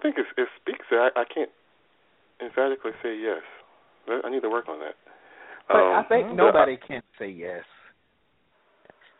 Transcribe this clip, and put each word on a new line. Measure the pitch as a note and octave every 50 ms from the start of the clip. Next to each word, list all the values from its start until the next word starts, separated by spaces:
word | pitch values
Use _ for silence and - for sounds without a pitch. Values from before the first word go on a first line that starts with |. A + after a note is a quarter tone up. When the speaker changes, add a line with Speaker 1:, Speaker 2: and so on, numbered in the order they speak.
Speaker 1:
think | - D4+ C#4+ -
it, | A#2+ - - -
it | B2+ A#2+ - -
speaks | _ - A#3 - - -
that | B2 A#2 A#2+ C3 -
I, | B2
I | A#2+ -
can't | - D#3+ D3 - - _ _ _ _ _ _ _ _ _ _ _ _ _ _ _ _ -
emphatically | A#2+ A#2+ - B2+ C3 C3+ C3+ C3+ - A2+ A2 - -
say | A#2+ A2+
yes. | G#2+ A2 A2+ G2 D#2+ - - - - - _ _ _ _ _ _ _ _ -
I, | A#2 B2+ - A#2+
I |
need | B2+ C3+
to | A#2 A2
work | A2 A#2+ A2+ -
on | D#2 D2+
that. | D2+ D2+ - _ _ - - - _ - - - - - - - - -
Speaker 2:
But | - -
I | F#3+ F#3 F#3 G3
Speaker 1:
Um, | G#3+ -
Speaker 2:
think | F#3 E3+ E3+ G#3
Speaker 1:
but | B3
Speaker 2:
nobody | - - - - D#3 C#3 C#3 C3 B2
Speaker 1:
I | - -
Speaker 2:
can | C#3+ B2 - _ _ -
say | A2 G2
yes. | F#2+ E2+ E2+ F2 F2+ F2 - - _ - - - _ _ _ _ _ _ _ _ _ _ _ _ _ _ _ _ _ _ _ - - _ _ _ _ _